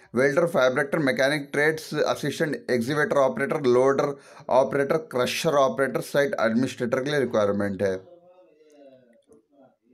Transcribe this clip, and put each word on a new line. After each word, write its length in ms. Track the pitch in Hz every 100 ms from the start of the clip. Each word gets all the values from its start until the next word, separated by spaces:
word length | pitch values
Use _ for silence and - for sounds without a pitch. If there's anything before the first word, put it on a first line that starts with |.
| -
वेल्डर, 320 | 113 139 143 170
फैब्रिकेटर, 520 | 170 127 127 139 170
मैकेनिक 500 | 139 117 135 151 143
ट्रेड्स, 420 | 139 151 156 -
असिस्टेंट 720 | 151 - 123 143 - 165 127 -
एक्सीवेटर 460 | 123 117 151 143 139
ऑपरेटर, 440 | 131 117 139 151
लोडर 560 | 127 123 127 - 143 139 - - -
ऑपरेटर, 480 | 123 135 139 139 160
क्रशर 540 | - 123 123 - 165
ऑपरेटर, 500 | 147 135 - 135 131
साइट 360 | - 147 143 -
एडमिनिस्ट्रेटर 600 | 113 113 131 - 120 127
के 80 | 131
लिए 100 | 147
रिक्वायरमेंट 640 | 127 113 101 101 101 95
है। 140 | 101 92 - - _ _ _ _ 151 147 135 127 117 117 _ 110 _ _ _ _ _